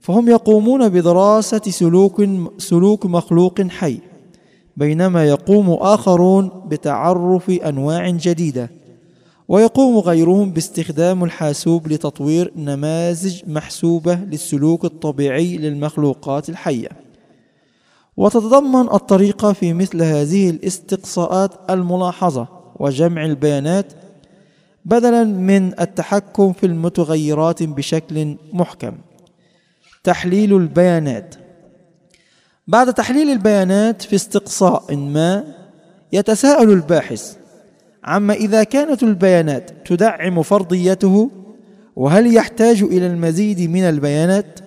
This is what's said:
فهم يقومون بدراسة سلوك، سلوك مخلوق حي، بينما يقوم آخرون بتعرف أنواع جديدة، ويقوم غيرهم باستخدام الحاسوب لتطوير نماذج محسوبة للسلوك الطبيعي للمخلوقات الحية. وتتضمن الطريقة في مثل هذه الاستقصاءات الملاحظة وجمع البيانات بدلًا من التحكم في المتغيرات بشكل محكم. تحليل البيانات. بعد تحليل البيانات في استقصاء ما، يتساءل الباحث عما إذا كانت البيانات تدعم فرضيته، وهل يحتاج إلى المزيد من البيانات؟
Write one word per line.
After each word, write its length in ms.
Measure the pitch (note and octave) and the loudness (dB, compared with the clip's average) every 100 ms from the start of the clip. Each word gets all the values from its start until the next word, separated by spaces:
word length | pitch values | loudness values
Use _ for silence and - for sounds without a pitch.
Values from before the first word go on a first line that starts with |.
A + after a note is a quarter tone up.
فهم 280 | - F#3+ A#3 | 0 0 4
يقومون 600 | A#3 - G#3+ G#3+ C4+ A#3 | 4 4 2 4 2 2
بدراسة 720 | F3+ E3+ F3 G3 G#3+ G#3+ A3 G#3 | 2 2 4 4 2 0 -4 -4
سلوك، 540 | F3 E3+ F3 G3 F#3+ G3+ F#3+ E3 - | 0 2 4 2 2 -2 -2 -6 -12
سلوك 480 | - E3+ F#3+ G#3 G3 | -2 2 2 2 0
مخلوق 560 | F3 E3+ E3 F3+ F3+ | -2 0 2 2 0
حي، 360 | F#3+ - E3 A2+ - - - _ _ _ _ - | -6 -4 -6 -6 -12 -20 -20 _ _ _ _ -4
بينما 480 | D3 D#3 F#3 F3 | -2 0 0 2
يقوم 460 | D3+ C#3+ - G#3 G3 | 2 2 4 4 4
آخرون 800 | E3 F#3+ G#3 G3+ F3 F#3 F#3+ F#3+ F#3 F#3 | 2 2 2 2 4 4 4 0 -6 -10
بتعرف 840 | D3+ D3+ C3+ D#3 F3+ F3 F#3 F3 | -6 -4 -2 0 0 0 0 0
أنواع 600 | F3+ D#3+ C#3 C#3 E3 F3 | -4 -2 -4 -4 -4 -4
جديدة، 600 | E3+ E3 E3+ E3+ B2+ A#2 - _ - _ _ _ _ _ | -2 -2 -2 -2 -4 -8 -12 _ -20 _ _ _ _ _
ويقوم 500 | F3+ A3+ B3 C4+ A#3 | 2 2 4 2 2
غيرهم 520 | F3+ E3+ E3 F#3 G3+ | 2 2 2 2 0
باستخدام 760 | E3 D#3 - E3 D3 E3+ F#3 | -4 -8 -8 -8 -2 -2 0
الحاسوب 640 | F3 - D#3 D3 - E3+ D#3 | -4 -4 -6 -4 -2 -2 -2
لتطوير 640 | D3+ D3+ - D3 D#3+ F3 - | -6 -6 -6 -2 -2 -2 -6
نماذج 880 | D3 C#3 D3+ D#3+ E3+ E3+ F#3+ F3+ - | -8 -6 -4 -4 -4 -4 -6 -8 -8
محسوبة 680 | D3+ - - E3+ E3+ D#3+ | -10 -10 -4 -2 0 -2
للسلوك 720 | F3 G3 D3 - D3 D3+ E3 | -4 -4 -10 -6 -2 0 0
الطبيعي 720 | E3+ D#3+ D#3+ C#3 C#3 C3 F3 F3 | -4 -6 -8 -4 -2 0 -2 -4
للمخلوقات 920 | D3+ C#3+ D3 D3+ D3 C3 - C#3+ D3+ | -6 -6 -6 -2 -2 -2 -6 -8 -8
الحية. 400 | E3 - C3 - - - _ _ _ _ _ _ _ _ _ _ - | -10 -6 -6 -8 -16 -20 _ _ _ _ _ _ _ _ _ _ -2
وتتضمن 720 | G3+ A#3 G#3+ C4 C#4+ C4 A#3+ | 0 0 2 2 4 2 2
الطريقة 600 | G3+ - G3 G3+ G3+ G#3 | 0 2 2 4 2 -2
في 200 | G3 F3 | 0 -2
مثل 300 | E3+ F#3 E3 | -2 -2 -2
هذه 480 | E3 D3+ D3 F#3+ F#3+ | 0 0 0 0 0
الاستقصاءات 1000 | E3 - F#3 - F#3+ - - E3+ F#3 G3 F#3+ - | 0 -6 -8 -8 -8 -6 -6 -2 -2 -2 -4 -6
الملاحظة 800 | F#3 F3 F3+ F3+ E3+ F#3 C3 A#2 - - - | -4 -2 -2 -4 -2 -4 -4 -8 -14 -20 -6
وجمع 480 | C#3+ C3 E3 E3+ | -4 0 0 0
البيانات 680 | D#3 C#3+ D3 C#3+ C#3+ F#3 G3 - - _ _ _ _ _ _ _ | -4 -2 -2 -2 -2 -2 -4 -12 -20 _ _ _ _ _ _ _
بدلًا 400 | F3 A#3 A#3+ A#3 | -2 2 2 2
من 560 | A3+ G3 F#3 G3 F#3 - | 0 0 2 2 2 -4
التحكم 720 | F3 - - G3+ G3 - G3 | -6 -6 -4 -4 -4 0 0
في 140 | F3+ F#3 | 2 -2
المتغيرات 960 | E3 E3+ E3+ D#3 D#3+ D3+ D3+ D#3+ E3 | -2 -4 -2 -2 0 -2 0 0 -2
بشكل 720 | E3 D3 C#3+ D#3+ D#3+ D#3 D3+ D3 - | -6 -6 -4 -4 -4 -6 -6 -8 -12
محكم. 400 | F3 E3+ - A2 F2 _ _ _ _ _ _ _ _ _ _ | -4 -4 -4 -14 -14 _ _ _ _ _ _ _ _ _ _
تحليل 520 | - F3 F3+ F#3+ G#3 G3 | -2 -2 -2 0 2 2
البيانات. 760 | E3 C#3 F3+ E3+ D3+ A2+ F#2 - - _ _ _ _ _ _ _ _ _ _ _ - | 2 2 2 2 -2 -6 -10 -20 -20 _ _ _ _ _ _ _ _ _ _ _ 0
بعد 280 | A3 B3+ | 2 2
تحليل 360 | B3 A3+ C4 D4+ | 0 0 0 0
البيانات 720 | C4 G3 G#3 F#3 G3 G#3+ A3 | 2 2 2 2 2 0 -2
في 140 | - G3 | -2 -4
استقصاء 800 | - G#3 - - F#3 - - C#3+ | -2 -4 -4 0 0 0 -4 -8
ما، 480 | C#3+ D3 E3 G3 D4 C#4 - _ _ _ _ | -4 -2 0 -2 -6 -18 -20 _ _ _ _
يتساءل 580 | F#3 G#3 A3 C4+ C#4+ A3+ | -4 0 2 4 6 6
الباحث 680 | G3 D3+ E3 - A2 - - - - _ _ _ _ | 4 4 -2 -2 -10 -12 -20 -20 -20 _ _ _ _
عما 300 | - F3 G3+ | -6 -2 0
إذا 280 | G#3 G#3+ A3 | -2 0 0
كانت 400 | G#3+ C4+ D4 C4 | 2 0 -2 0
البيانات 680 | A#3 G3 F#3+ F3+ D#3 C3+ - - | 0 2 2 4 2 -4 -8 -20
تدعم 580 | - F3 A3 F3 F3 F3+ | -6 0 0 0 -4 -2
فرضيته، 880 | D#3 G3+ F3+ F3+ F3+ F#3 G3 G3 A#3+ - - - _ - _ - | 0 0 0 -2 0 0 2 2 2 -4 -20 -20 _ -20 _ -4
وهل 380 | C3 F3 A#3+ | 2 4 4
يحتاج 480 | A3+ - - A3+ A#3 | 4 2 0 2 4
إلى 240 | G3 F3+ F3+ | 2 0 -2
المزيد 540 | E3+ E3 D#3+ G#3+ G3 F3 | -2 -4 -2 -2 -2 -2
من 120 | F3 | 0
البيانات؟ 760 | F#3 D3+ C#3+ D3 E3+ F#3+ G3+ - | 0 0 -2 0 0 0 -2 -14